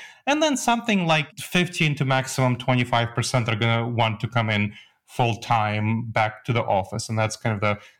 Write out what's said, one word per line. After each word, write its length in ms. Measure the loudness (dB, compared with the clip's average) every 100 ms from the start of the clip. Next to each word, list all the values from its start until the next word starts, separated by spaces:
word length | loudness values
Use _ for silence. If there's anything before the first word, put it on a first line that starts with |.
| -20 -8 -2
And 180 | 2
then 140 | 2 0
something 500 | 0 0 0 0 4
like 300 | 2 0 -10
fifteen 580 | -2 0 0 0 0 0
to 80 |
maximum 540 | 0 0 0 0 0 0
twenty-five 580 | 0 0 2 0 0 -2
percent 320 | 0 0 0
are 80 | 0
gonna 320 | 2 0 0
want 320 | 0 0 0
to 80 | -2
come 220 | 0 0
in 240 | 0 0 -6 -20 _ _
full-time 960 | -2 0 0 0 0 2 0 0 -2 -2
back 320 | 0 -2 -2 -4
to 80 |
the 100 | -2
office. 460 | 0 -2 -2 -8 -4
And 80 | -2
that's 180 | -2 -2
kind 200 | -4 0
of 60 |
the 180 | 0 -2 -8